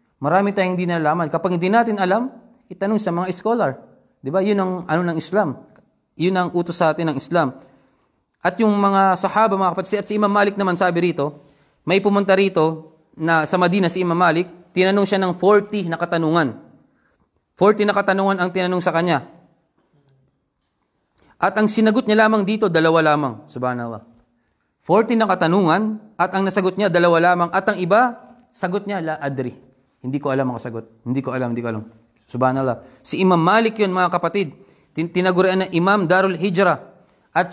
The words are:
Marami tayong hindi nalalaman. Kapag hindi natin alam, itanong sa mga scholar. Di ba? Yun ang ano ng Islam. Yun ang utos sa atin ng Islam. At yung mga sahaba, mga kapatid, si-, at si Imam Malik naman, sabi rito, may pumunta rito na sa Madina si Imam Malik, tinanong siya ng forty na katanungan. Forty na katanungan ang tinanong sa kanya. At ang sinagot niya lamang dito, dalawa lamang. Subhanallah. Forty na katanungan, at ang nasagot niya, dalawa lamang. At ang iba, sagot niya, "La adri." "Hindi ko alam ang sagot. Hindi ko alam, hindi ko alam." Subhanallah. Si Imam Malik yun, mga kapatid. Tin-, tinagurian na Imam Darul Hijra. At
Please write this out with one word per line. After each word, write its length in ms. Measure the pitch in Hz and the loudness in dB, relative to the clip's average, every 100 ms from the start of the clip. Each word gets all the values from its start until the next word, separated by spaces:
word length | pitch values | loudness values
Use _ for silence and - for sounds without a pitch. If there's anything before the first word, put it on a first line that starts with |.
| _ - | _ -6
Marami 320 | 143 180 202 202 | 0 2 2 0
tayong 240 | 185 175 | -2 -2
hindi 80 | 180 | -2
nalalaman. 400 | 170 151 165 156 | -2 0 0 -2
Kapag 320 | 160 190 180 | -2 -2 -2
hindi 80 | 185 | 0
natin 320 | 226 233 208 | 2 2 0
alam, 320 | 185 208 254 - - _ - | 0 0 -2 -10 -20 _ -18
itanong 280 | 180 196 214 | -8 -2 -2
sa 80 | 208 | -2
mga 160 | 170 185 180 | -4 -4 -4
scholar. 400 | 214 240 160 131 - _ _ _ | -2 0 -2 -4 -14 _ _ _
Di 80 | 135 | -4
ba? 80 | 180 | -2
Yun 160 | 196 202 | 0 0
ang 160 | 185 185 175 | -2 -4 -4
ano 140 | 156 | -2
ng 160 | 175 160 | -2 -4
Islam. 400 | - 202 175 123 - - _ _ _ - | -2 -2 -2 -4 -14 -20 _ _ _ -2
Yun 200 | 175 185 | 0 0
ang 80 | 180 175 | -2 -2
utos 240 | 170 165 | -4 0
sa 160 | 165 156 | 0 0
atin 160 | 165 | -2
ng 80 | 135 | -4
Islam. 400 | - 170 139 - - _ _ _ _ _ _ _ | -2 0 0 -4 -20 _ _ _ _ _ _ _
At 160 | 180 185 | -4 0
yung 80 | 220 | 0
mga 480 | 202 202 196 190 180 | 2 2 2 2 2
sahaba, 400 | 190 214 220 196 | 0 2 2 2
mga 160 | 185 170 | -2 -2
kapatid, 160 | 180 | -4
si-, 80 | 202 | -4
at 80 | 202 | -4
si 80 | 208 | -2
Imam 160 | 208 | 0
Malik 240 | 208 202 202 | 2 0 0
naman, 240 | 196 180 | -2 0
sabi 320 | 180 170 175 | 0 2 0
rito, 320 | 165 143 147 _ _ _ _ | 0 -4 -6 _ _ _ _
may 160 | - 190 | -2 0
pumunta 400 | 202 202 196 190 | 2 0 2 2
rito 560 | 196 185 160 160 - _ _ - | 2 2 0 -2 -12 _ _ -6
na 240 | 160 165 | 0 0
sa 160 | 151 180 | 0 2
Madina 320 | 180 196 175 | 2 2 0
si 80 | 180 | 0
Imam 160 | 175 170 | -2 2
Malik, 560 | 175 160 180 - - | 2 2 -2 -8 -8
tinanong 320 | 180 185 202 | 0 2 2
siya 160 | 196 202 | 0 0
ng 160 | 185 175 | -2 0
forty 560 | 185 208 208 208 170 | 4 4 2 -6 -6
na 80 | 165 | -6
katanungan. 720 | 170 170 160 165 139 110 - - _ _ _ _ _ _ _ - | -4 -2 0 0 0 -4 -18 -20 _ _ _ _ _ _ _ 0
Forty 240 | 190 214 | 2 2
na 80 | 208 | 0
katanungan 480 | 202 196 190 196 190 | 0 0 0 0 0
ang 160 | 180 180 | -2 -2
tinanong 240 | 180 180 | -2 -2
sa 160 | 175 165 | 0 0
kanya. 320 | 175 147 - - _ _ _ _ _ _ _ _ _ _ _ _ _ _ _ _ _ _ _ - | 0 -2 -4 -20 _ _ _ _ _ _ _ _ _ _ _ _ _ _ _ _ _ _ _ -2
At 240 | 190 202 | -2 2
ang 80 | 214 | 0
sinagot 400 | 214 220 214 208 | 2 2 2 2
niya 160 | 214 | 4
lamang 240 | 220 220 190 | 4 2 0
dito, 240 | 220 214 | 0 0
dalawa 440 | 165 165 165 156 147 | 2 4 4 4 2
lamang. 280 | 139 110 - | 0 -6 -14
Subhanallah. 560 | 127 127 123 117 110 - _ _ _ _ _ _ _ | -6 -6 -6 -8 -12 -16 _ _ _ _ _ _ _
Forty 360 | - 190 233 226 | 0 2 2 0
na 80 | 214 | 0
katanungan, 720 | 185 160 185 175 175 214 214 - - | 0 2 2 2 2 0 -6 -10 -4
at 160 | 185 | -2
ang 160 | 190 196 | 0 -2
nasagot 320 | 190 185 180 | 0 -2 0
niya, 80 | 202 | 0
dalawa 320 | 170 175 165 | 2 4 4
lamang. 320 | 175 175 170 | 4 2 0
At 160 | 190 202 | 0 -2
ang 80 | 190 | -2
iba, 400 | 175 208 247 233 - - _ - | 2 2 2 -2 -18 -20 _ -8
sagot 320 | 180 202 202 | -6 -4 -6
niya, 160 | 196 | -6
"La 160 | 160 156 | -6 -6
adri." 320 | 143 139 123 - - _ _ _ | -6 -6 -8 -10 -20 _ _ _
"Hindi 240 | 127 139 | -8 -4
ko 80 | 143 | -2
alam 240 | 135 131 117 | -2 -2 -4
ang 40 | |
sagot. 440 | 127 113 110 _ | -10 -12 -14 _
Hindi 160 | 117 131 | -6 -4
ko 160 | 131 127 | -4 -4
alam, 160 | 123 | -4
hindi 80 | 117 | -4
ko 80 | 120 | -6
alam." 160 | 110 107 - _ _ _ | -6 -10 -20 _ _ _
Subhanallah. 720 | 123 131 131 131 113 - - | -2 0 0 -2 -4 -10 -18
Si 160 | - - | -8 0
Imam 200 | 185 175 | 2 4
Malik 360 | 165 214 226 220 | 4 2 2 0
yun, 160 | 202 | -2
mga 160 | 185 180 | 0 -2
kapatid. 480 | 175 170 202 165 - - _ _ - | 0 -2 -4 -6 -8 -20 _ _ -8
Tin-, 160 | 165 | -4
tinagurian 480 | 180 185 180 185 185 | 0 0 2 2 0
na 80 | 190 170 | -2 0
Imam 320 | 185 208 165 | 2 2 2
Darul 320 | 185 190 170 | 2 2 0
Hijra. 400 | 196 175 185 147 - - _ _ _ 160 | -2 2 2 0 -4 -20 _ _ _ -2
At 160 | 180 | -2